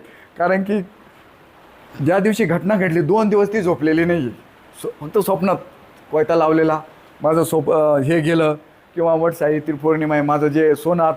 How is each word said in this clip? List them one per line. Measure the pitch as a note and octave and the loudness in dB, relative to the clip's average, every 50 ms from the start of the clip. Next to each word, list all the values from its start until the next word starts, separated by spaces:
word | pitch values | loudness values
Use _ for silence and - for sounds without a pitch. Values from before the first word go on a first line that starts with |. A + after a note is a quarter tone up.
| - - - - - - - - | -6 -12 -20 -20 -20 -20 -8 -4
कारण | E3+ F3 F#3+ F#3+ F#3+ | -2 0 0 0 -2
की | G3 G#3 G#3 F3+ - - - - - - - - - - - - - - - - - - - - - - - C#3+ | -2 -4 -4 -4 -6 -14 -20 -20 -20 -20 -20 -20 -20 -20 -20 -20 -20 -20 -20 -20 -20 -20 -20 -20 -20 -12 -6 -2
ज्या | D3 F3 G3 | 0 0 2
दिवशी | F#3+ A3 G#3 G#3 A3 | 2 0 0 0 0
घटना | D#3 E3 E3+ D3+ F#3 G#3+ | 0 0 -2 -2 0 0
घडली | G3 F#3 F#3 D#3+ E3+ | 0 0 0 0 0
दोन | E3 C#3+ G3 A3 A3 G#3 | 0 2 2 2 2 2
दिवस | G#3 G3+ G3+ G3+ G#3 | 2 2 2 0 0
ती | A3 | -2
झोपलेली | F3+ F3+ E3+ C3 C#3+ D#3 D#3 E3 E3+ | -2 -2 -2 0 0 0 2 2 2
नाही | F3 F3 E3+ | 0 0 -2
आहे. | C3+ A#2 G2+ - - - - - - - - - | -2 -4 -8 -10 -18 -20 -20 -20 -20 -20 -20 -12
स्व-, | - - - - D3 | -12 -12 -12 -12 -14
फक्त | D3+ - G#3+ | -4 -2 -2
स्वप्नात | F#3+ - G3 - F3+ G3 F3 - - - - - - - - - - - - | 0 0 -2 -2 0 -2 -2 -2 -6 -12 -20 -20 -20 -20 -20 -20 -14 -4 -2
कोयता | D#3 D#3 D#3 E3 | -2 0 2 2
लावलेला, | E3 D#3+ D#3 D#3+ D#3+ D#3+ D#3 D#3 D#3 D3+ - - - - - - - - | 2 2 2 2 2 2 0 0 -2 -6 -12 -20 -20 -20 -20 -18 -4 -2
माझं | D3+ D#3+ E3+ D#3+ | 0 2 2 0
स्वप-, | D#3+ E3 D#3+ C#3+ - E3 | 0 0 -2 0 0 2
अ, | D#3+ D3+ D3+ D3 C#3+ | 2 2 2 2 2
हे | C3 C#3 E3 E3+ | 0 0 0 0
गेलं | D3+ D#3 E3+ E3 D#3+ D3+ D3+ D3+ - - - - _ _ _ | 0 0 0 2 2 0 -2 -4 -8 -16 -20 -20 _ _ _
किंवा | E3+ E3 E3 E3 | -2 0 0 0
वट | D#3+ E3 E3 D#3+ | 2 0 -2 -2
सावित्री | - D#3 D3+ D3+ D3+ D3 - D3+ | -2 -2 -2 -2 -2 -2 -4 -6
पौर्णिमा | C#3 C#3+ D#3+ D#3+ D#3 D#3 D3+ D3+ | -2 0 0 0 0 0 0 0
आहे, | D3 D3 | 0 0
माझं | D3 D3 D3 D3+ | 0 0 0 0
जे | D3+ C#3 D#3 D#3+ D#3 D3 | 0 2 2 2 2 2
सोनं | C#3+ - E3 F3 E3+ E3 | 2 0 -2 0 2 2
आत | D#3+ D#3+ | 0 0